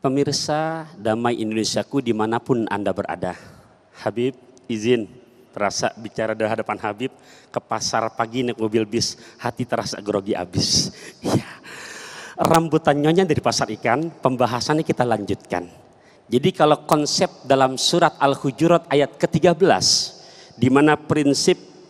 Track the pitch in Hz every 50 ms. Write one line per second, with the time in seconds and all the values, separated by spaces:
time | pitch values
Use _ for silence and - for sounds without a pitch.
0 | - 139 131 139 139 147 143 - - - 151 151 156 160 160 165 156 156 - -
1 | 104 113 110 113 117 120 120 - 110 107 110 110 107 101 - - 101 _ - 139
2 | 127 127 110 107 107 110 113 120 - - 135 117 113 - 101 101 101 98 92 101
3 | 90 - 80 85 95 90 90 - - - - - - _ _ _ _ _ _ -
4 | - 110 101 117 120 131 131 - - - - - _ _ 117 110 104 120 123 117
5 | 104 90 - - - _ _ - - _ _ - 104 98 - - - 113 - -
6 | 113 107 - - 113 110 110 107 110 107 113 110 107 - 107 98 - 107 104 104
7 | 123 131 - - - - - - - _ - 123 - _ 113 113 - - - 113
8 | 110 113 - - 117 113 113 123 120 123 113 - 110 110 107 113 110 104 107 117
9 | - - - - - - - - - 120 - - 127 - - 113 104 - - -
10 | 101 104 104 101 95 101 104 - 90 90 - - - - - - - - - -
11 | - - - _ - - - - - - - - - - - - - - - -
12 | - - - - - - - - - 143 165 165 165 160 143 156 - 160 143 147
13 | 147 156 170 180 190 160 151 120 - 123 113 - 139 107 110 - - 120 113 139
14 | 160 170 151 - - 131 127 120 127 110 120 120 113 - 151 156 160 - 160 -
15 | 123 123 113 104 101 92 98 - - - - 90 87 85 - - - - _ _
16 | _ - _ _ _ _ 117 120 143 185 180 - 160 151 151 - - - 170 151
17 | 147 143 - - 190 170 - - - 127 135 135 131 131 131 123 - - - 175
18 | 170 151 - - 143 139 135 - - 143 131 - 160 165 175 165 165 - 139 147
19 | 143 - - - - - - 156 143 180 170 160 190 165 110 92 - - - -
20 | - - - - - - - - - - - - - 127 127 139 151 151 151 147
21 | - - 160 151 147 143 139 - - - 180 - - - - - - -